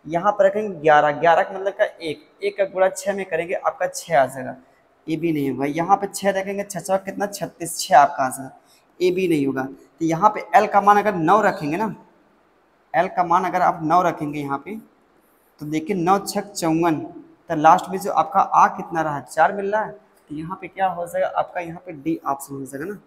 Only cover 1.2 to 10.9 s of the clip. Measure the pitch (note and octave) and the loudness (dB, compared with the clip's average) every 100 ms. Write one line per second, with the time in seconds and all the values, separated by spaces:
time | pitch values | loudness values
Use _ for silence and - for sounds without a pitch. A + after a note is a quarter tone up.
1.2 | E3 E3 F#3+ F#3+ G3 G3 G3+ - E3 D3 | 4 4 2 -4 -6 -2 -2 -2 -10 -10
2.2 | _ _ G3+ G3+ F#3+ F#3 F#3+ F#3+ G3 G3 | _ _ -6 -2 -4 2 0 0 -6 -6
3.2 | F#3 D#3+ E3+ F#3 E3 - F3+ - - D#3 | -4 -4 -4 -2 -4 -2 -6 -6 0 2
4.2 | C3 C3+ B2+ - _ _ _ _ - D#3+ | 2 -2 -10 -12 _ _ _ _ -6 -4
5.2 | E3+ D3+ C#3 B2+ C#3 D3+ E3+ G3 G3 - | -2 -2 -2 -2 -4 -2 0 0 0 -2
6.2 | G3 F#3+ F#3+ G3 G3 E3+ E3+ F#3+ G3 F#3+ | -2 -2 -4 -6 -6 -10 -2 -2 -2 -6
7.2 | G3 - E3 _ E3 - - F3 C#3 - | -6 -6 -10 _ -10 -8 4 6 6 2
8.2 | C3 C3 C3 - _ _ _ _ F3+ F3+ | -4 -4 -14 -18 _ _ _ _ 0 0
9.2 | F#3 D#3 C#3 C3 C3 - - _ E3 E3 | 0 0 0 -2 -8 -12 -20 _ -2 4
10.2 | G#3 - - F#3 G#3 G#3 G3 | 2 2 2 4 4 4 6